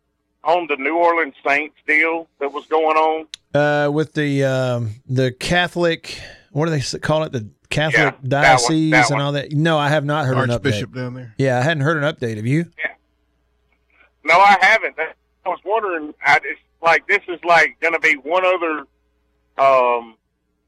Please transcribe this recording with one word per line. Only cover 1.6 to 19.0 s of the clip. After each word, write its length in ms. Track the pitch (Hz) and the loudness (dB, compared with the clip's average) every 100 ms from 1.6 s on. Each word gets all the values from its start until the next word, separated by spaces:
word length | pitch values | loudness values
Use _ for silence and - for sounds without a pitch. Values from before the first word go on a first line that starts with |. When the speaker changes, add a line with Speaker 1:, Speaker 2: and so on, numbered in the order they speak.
| 151 - - | -4 -10 -2
Speaker 1:
deal 400 | 156 160 165 165 _ | 0 0 -2 -8 _
that 120 | 143 | -8
was 140 | 143 - | -8 -2
going 320 | 156 156 156 | 0 2 2
on? 300 | 160 160 160 - _ | 2 0 -6 -18 _
Speaker 2:
Uh, 380 | 143 147 147 147 | 0 0 0 0
with 220 | 147 151 | -2 -4
the, 300 | 156 143 139 | -4 -2 0
um, 520 | 135 131 127 120 113 107 - | 0 0 -2 -4 -6 -10 -6
the 240 | 127 131 | -2 -2
Catholic, 880 | 123 - 175 175 175 170 165 - - - - _ | -2 -2 -2 -2 -2 -2 -2 -8 -16 -18 -20 _
what 140 | 143 165 | -4 -2
do 60 | |
they 60 | 151 | -2
s-, 160 | - - | -4 -6
call 220 | - 156 | -2 -2
it? 80 | 156 | -2
The 160 | 123 107 - _ | -6 -10 -16 _
Catholic 300 | - 156 120 | -4 0 2
Speaker 1:
Yeah, 100 | 98 | 0
that 120 | - | -2
one, 60 | 135 | -4
Speaker 2:
diocese 600 | 139 143 127 120 160 156 | 2 4 4 4 0 2
Speaker 1:
that 180 | 127 120 | 2 2
Speaker 2:
and 60 | 143 | 0
Speaker 1:
one. 40 | |
Speaker 2:
all 100 | 143 | -2
that? 180 | 143 - | -4 -4
No, 260 | 147 165 156 | -2 0 2
I 120 | 143 | 2
have 140 | 151 | 0
not 220 | 143 151 139 | 0 -2 0
heard 120 | 131 | 0
an 80 | 131 | 0
update. 40 | |
Speaker 3:
Archbishop 420 | 117 135 104 95 127 | -2 -2 -4 -6 -8
down 180 | 127 | -10
there? 220 | 127 120 - | -10 -14 -4
Speaker 2:
Yeah, 220 | 135 123 | 0 0
I 20 | |
hadn't 220 | 135 160 | 0 0
heard 140 | 139 160 | 0 0
an 60 | 143 | -2
update. 260 | 160 120 110 | -4 -6 -6
Have 100 | 113 | -2
you? 180 | 151 165 - | -2 -2 -8
Speaker 1:
Yeah. 120 | 160 - _ _ _ _ _ _ _ _ _ _ _ _ | -12 -12 _ _ _ _ _ _ _ _ _ _ _ _
No, 100 | 151 175 | 0 4
I 180 | 202 190 | 6 6
haven't. 340 | 190 220 165 131 | 4 2 0 -6
I 500 | 160 - _ _ 190 | -8 -10 _ _ -8
was 100 | 170 | -6
wondering, 500 | 180 220 208 165 151 - 139 | -2 -2 -2 -4 -8 -6 0
I, 120 | 151 | 2
it's 160 | 143 156 _ _ | 0 -10 _ _
like, 260 | 165 156 165 | 2 2 2
this 140 | 196 - | -2 -2
is, 120 | 160 | -8
like, 340 | 170 165 151 - | 2 4 4 0
gonna 180 | 165 160 | -2 0
be 140 | 160 147 | 0 0
one 300 | 135 180 185 | 0 0 2
other, 340 | 185 170 151 139 _ | 0 -2 -4 -8 _